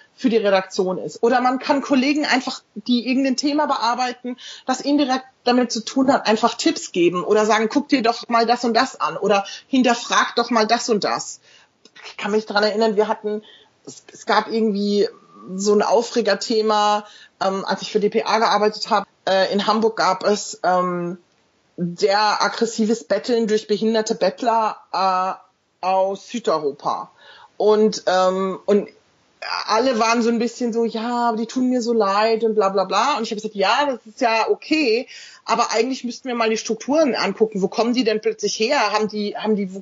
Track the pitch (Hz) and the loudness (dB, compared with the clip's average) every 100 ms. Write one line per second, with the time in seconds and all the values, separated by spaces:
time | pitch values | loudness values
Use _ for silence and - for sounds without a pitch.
0 | _ _ 254 226 202 190 190 - 185 180 | _ _ 0 2 2 0 0 -4 -2 -4
1 | 123 - 233 254 247 262 - 285 - 277 | -8 -2 0 2 2 -2 0 -2 2 2
2 | 262 302 285 247 254 - _ - 233 240 | 2 0 0 0 -2 -10 _ -12 -2 -2
3 | 233 262 269 254 285 285 285 269 226 240 | 0 0 0 0 0 0 0 0 0 0
4 | 254 247 247 247 - - - 262 285 285 | -4 -4 -10 -12 -16 -12 -4 -4 0 2
5 | 269 254 - _ - 247 247 233 - 269 | 2 0 -4 _ 0 2 2 -4 -4 0
6 | 262 254 - 220 233 - 330 - - 190 | 2 2 2 2 0 0 -2 -2 -6 2
7 | 170 175 - 214 214 220 220 285 277 269 | 2 2 0 2 4 2 2 -2 0 0
8 | 226 233 - 233 226 240 240 226 262 - | 2 -2 0 0 2 2 2 2 0 -2
9 | 151 160 196 - - - _ 269 247 233 | -4 -2 0 0 0 -14 _ 2 2 0
10 | - 196 247 - 233 233 214 233 - 208 | 0 0 0 -2 0 0 2 0 0 0
11 | 127 117 - - _ - _ _ _ - | 0 -4 -6 -16 _ -20 _ _ _ -20
12 | - - 202 214 214 202 214 208 226 202 | -18 -10 -2 -2 0 0 0 2 2 2
13 | 208 214 208 214 - - _ _ - - | 0 -2 -4 -6 -10 -20 _ _ -20 -20
14 | - - - 208 208 226 220 202 202 202 | -20 -14 0 0 0 0 0 0 0 2
15 | 170 - - - - 185 202 208 - 190 | 0 -4 -20 -20 -14 -4 2 4 4 2
16 | 233 240 202 196 - 220 214 214 208 208 | 2 0 0 -2 0 0 2 2 4 2
17 | 208 - - _ 190 190 - 196 - 208 | -2 -20 -20 _ -2 -2 -4 -6 -2 0
18 | 202 220 - 214 214 202 214 214 - 208 | 0 0 0 0 2 2 0 -2 -2 -2
19 | 196 _ - 190 185 202 202 214 220 220 | -2 _ -2 0 2 0 0 2 0 2
20 | 165 180 180 208 - - 175 180 180 175 | 0 2 0 0 -4 -4 0 0 0 -4
21 | 175 185 _ _ _ _ _ - 175 170 | -6 -8 _ _ _ _ _ -8 -8 -2
22 | 196 202 214 196 202 - 226 226 214 226 | 0 2 0 0 -2 0 -4 0 -2 -2
23 | - - - 233 226 214 - 202 220 226 | -2 -4 0 0 0 -2 -2 -2 0 0
24 | 220 - 180 185 240 226 214 - _ 175 | -2 0 -2 0 -2 0 -2 -4 _ -2
25 | 190 185 185 - _ _ _ _ 180 190 | 0 0 -2 -6 _ _ _ _ -2 0
26 | 190 196 - 240 220 160 147 135 - 98 | 0 -4 -10 -6 -2 0 -2 -4 -4 -4
27 | 120 _ - - - _ 208 214 214 - | -8 _ -20 -20 -20 _ 2 4 4 2
28 | - 185 185 185 190 180 - 208 - _ | 0 2 2 0 -4 -4 0 0 0 _
29 | _ _ _ _ - 87 - 214 262 226 | _ _ _ _ -8 -8 -2 0 0 0
30 | 226 240 233 233 240 - 240 220 233 226 | 2 2 2 0 -2 -2 -4 -2 -2 -4
31 | 233 240 240 226 220 262 254 254 226 233 | -4 -2 -2 -2 -4 -2 0 0 0 2
32 | 196 202 220 226 226 214 196 196 185 190 | 2 2 2 2 2 2 2 0 0 0
33 | 254 294 226 208 214 202 190 247 294 240 | 0 0 -4 -6 -8 -2 0 2 0 -4
34 | 220 - 240 226 214 214 - 302 277 220 | -10 -4 0 0 0 -2 0 0 2 0
35 | 262 - - - - 226 233 220 247 262 | -4 -16 -20 -18 -2 0 2 0 0 -2
36 | 240 - 262 240 220 220 - 220 - 302 | -8 -10 -8 -2 0 0 -2 -6 0 2
37 | 302 202 180 190 220 196 190 - 233 247 | 2 0 -4 0 2 4 2 0 0 2
38 | 220 214 220 - 202 - 220 285 208 214 | 2 0 -2 -2 -6 -2 0 2 2 0
39 | 214 214 208 - 208 208 190 190 | -2 -2 -6 -4 -2 0 -2 -10